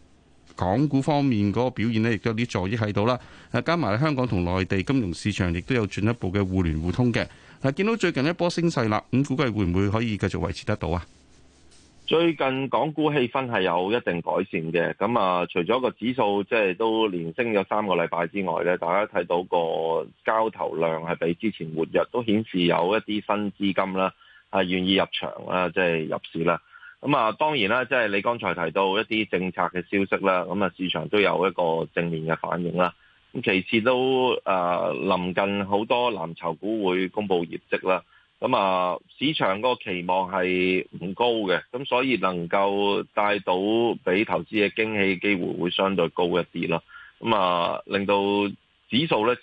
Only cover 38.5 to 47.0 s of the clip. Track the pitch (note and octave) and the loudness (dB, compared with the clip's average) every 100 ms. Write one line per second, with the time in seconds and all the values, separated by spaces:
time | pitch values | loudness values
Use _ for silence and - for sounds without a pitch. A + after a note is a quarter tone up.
38.5 | B2 G2 F#2 F2+ F2 - - C3+ D3+ A2 | 2 4 4 2 -2 -8 -4 -2 0 0
39.5 | G2 B2 A#2+ A2 F2+ F2 F#2 F#2 F#2+ F#2 | 0 0 -2 -4 -4 -2 -2 -2 -2 0
40.5 | F2+ F#2 F#2 - - F2 F#2 A#2+ A2+ G2 | 2 2 0 -2 -8 -8 -2 0 0 0
41.5 | E2+ - B2 C#3+ B2 C3 A2 F#2 F2+ E2+ | -2 -4 -10 -2 0 0 0 0 -2 -2
42.5 | G2 G2 G2+ G2+ G2 F2+ - G#2 G2+ F#2+ | 0 2 2 2 0 -2 -2 0 0 0
43.5 | F#2 G2+ A2+ A#2 F#2+ - F#2 E2+ E2+ E2 | 0 2 2 0 0 0 0 2 -2 -2
44.5 | A2 G2+ - A2 G#2+ G2 F2+ G#2 F#2+ F2 | 0 0 0 -2 0 0 0 0 0 -2
45.5 | E2+ F2 - F#2+ F#2+ E2 - F2 F2 E2 | -2 -2 0 0 2 0 0 0 0 -2
46.5 | E2+ E2+ E2 - - | -4 -2 -2 -4 -18